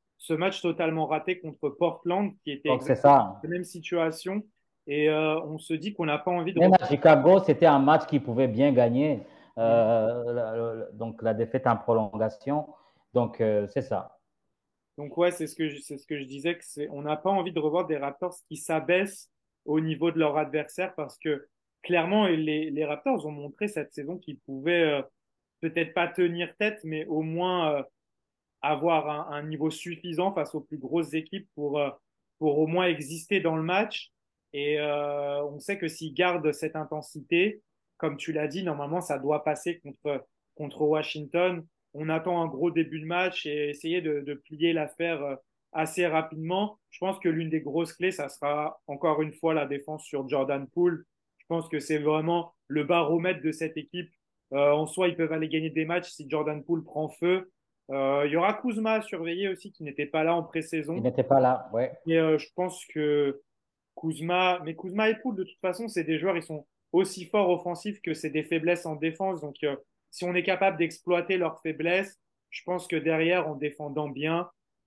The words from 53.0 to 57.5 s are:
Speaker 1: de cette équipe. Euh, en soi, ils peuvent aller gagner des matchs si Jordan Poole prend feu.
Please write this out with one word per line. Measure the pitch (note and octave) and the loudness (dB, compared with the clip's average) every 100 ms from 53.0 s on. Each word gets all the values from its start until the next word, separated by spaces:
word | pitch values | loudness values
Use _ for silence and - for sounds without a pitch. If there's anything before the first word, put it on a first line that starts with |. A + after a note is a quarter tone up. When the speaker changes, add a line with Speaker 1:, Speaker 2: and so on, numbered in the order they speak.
| D3+ E3 F3+ F#3 | 2 2 0 -2
Speaker 1:
de | D#3 | -2
cette | D3+ D#3+ D#3 | -4 -6 -8
équipe. | D3 F3 E3+ _ _ _ - | -10 -10 -12 _ _ _ -6
Euh, | C#3 C#3+ | 2 4
en | D3 D#3 | 4 0
soi, | F#3 F#3 | 0 0
ils | D#3+ | 0
peuvent | D#3+ | -2
aller | D#3+ D#3 | -2 -2
gagner | D#3+ D#3+ | -2 -2
des | D#3+ D#3 | -2 -2
matchs | F3 F3 | -2 -4
si | - C#3+ | -10 -6
Jordan | D3+ D3+ D3+ | -2 -2 -4
Poole | D#3 E3 | -2 -4
prend | D#3+ D3 D#3 | -4 -6 -6
feu. | - F3 F#3 F#3 | -2 0 0 -2